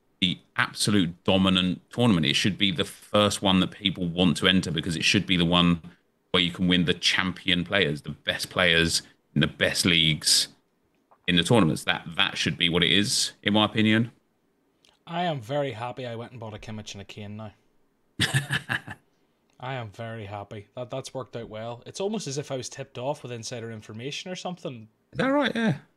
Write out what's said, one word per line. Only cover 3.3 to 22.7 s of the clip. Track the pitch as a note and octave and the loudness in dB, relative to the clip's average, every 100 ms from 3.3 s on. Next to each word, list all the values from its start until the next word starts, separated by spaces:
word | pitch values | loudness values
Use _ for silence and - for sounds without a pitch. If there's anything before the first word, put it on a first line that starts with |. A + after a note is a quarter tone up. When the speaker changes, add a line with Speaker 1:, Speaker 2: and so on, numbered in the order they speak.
| - | 2
Speaker 1:
one | G2+ F#2+ | 4 4
that | F2+ | 2
people | - G2+ F2+ F2 | 0 -4 -2 -2
want | E2 F#2 D2+ | 2 2 4
to | F#2+ | 4
enter | F#2+ E2+ | 4 2
because | D#2+ E2+ | -2 -4
it | D#2 | -2
should | - G#2+ F2 | 2 2 2
be | F#2 | 2
the | E2+ | 4
one | F2 F2 E2+ - - _ _ _ | 4 4 2 -2 -20 _ _ _
where | F#2 | 0
you | F2 | 0
can | F2 F2+ | 0 2
win | F2+ | 4
the | E2+ | 2
champion | F2 - - F#2 E2+ - F2+ | 0 0 0 -2 -4 -2 0
players, | E2 G2+ E2 D2 | 2 2 2 -2
the | D2+ | -8
best | D2 - F2+ - | -10 -6 -6 -4
players | - F2+ E2 E2 - - _ _ | 2 4 6 4 2 -4 _ _
in | - | 0
the | D2+ | 0
best | - F#2 - F#2+ | 2 0 2 4
leagues | E2+ D#2+ D2+ - - - - _ _ _ _ _ _ - | 4 4 2 2 2 0 -6 _ _ _ _ _ _ 0
in | F2 | 2
the | |
tournaments. | E2+ A#2+ E2+ C2 | 4 4 4 2
That, | - F2 - E2 | -2 -4 -4 -2
that | G2 - | -2 0
should | - C#2+ | -2 0
be | E2+ | 2
what | E2+ | 4
it | E2 | 4
is, | F2 A2 - - - | 4 2 0 -2 -4
in | - | 0
my | G#2 | 4
opinion. | G#2+ A2+ G#2+ A2 A#2 - _ _ _ _ _ _ _ _ - | 2 2 2 2 0 -6 _ _ _ _ _ _ _ _ -10
Speaker 2:
I | E3 | -4
am | F3+ C#3+ | -2 -4
very | G#2+ C#3+ C#3 | -4 -4 -4
happy | G#2+ B2 B2+ B2 | -6 -10 -8 -10
I | A#2 | -10
went | A#2 | -12
and | B2 | -14
bought | A2 | -14
a | G#2 | -12
Kimmich | - A2 G#2 | -12 -12 -12
and | G2+ | -14
a | G2 | -16
Kane | - G2+ G#2 | -14 -12 -12
now. | A2 - _ _ _ _ _ - | -14 -18 _ _ _ _ _ -4
Speaker 1:
<laughs> | - C#3 - C#3 - A#2 - - _ _ _ _ _ _ | 0 0 -2 -4 -4 -8 -8 -18 _ _ _ _ _ _
Speaker 2:
I | B2 | -10
am | C3 A2+ | -8 -10
very | G2 A#2 A2+ | -10 -10 -10
happy. | G2+ G#2 G2+ A2 G2+ - | -10 -12 -12 -14 -14 -14
That, | B2 | -10
that's | C3 C3+ | -10 -10
worked | C3+ B2 A#2+ | -10 -10 -12
out | A2+ | -12
well. | G#2+ A2+ A#2+ - | -10 -10 -10 -12
It's | - | -6
almost | G3 G#3+ D3 | -4 -4 -6
as | C3+ | -6
if | C3+ | -6
I | C3+ | -6
was | |
tipped | A2+ | -8